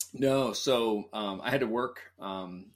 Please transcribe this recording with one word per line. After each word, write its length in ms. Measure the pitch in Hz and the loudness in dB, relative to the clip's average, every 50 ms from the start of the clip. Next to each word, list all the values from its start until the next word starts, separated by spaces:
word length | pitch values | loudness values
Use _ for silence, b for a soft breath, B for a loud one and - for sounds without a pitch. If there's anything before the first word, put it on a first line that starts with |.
| - - - | -12 -10 -4
No, 400 | 123 135 135 135 135 131 117 101 | 0 2 4 4 4 2 0 0
so, 560 | - - 139 131 120 117 110 107 104 98 - - | 0 2 2 4 4 4 4 2 0 0 -4 -6
um, 260 | 107 104 101 95 92 - | -4 -4 -4 -4 -4 -2
I 80 | 120 | 0
had 80 | 131 139 | 0 2
to 80 | 127 107 | 2 2
work. 460 | 110 120 127 123 - - - - _ - | 0 0 -2 -2 -6 -10 -18 -20 _ -12
Um, 540 | 92 98 95 95 92 90 90 90 95 - - | -8 -8 -6 -6 -8 -8 -10 -14 -16 -18 -16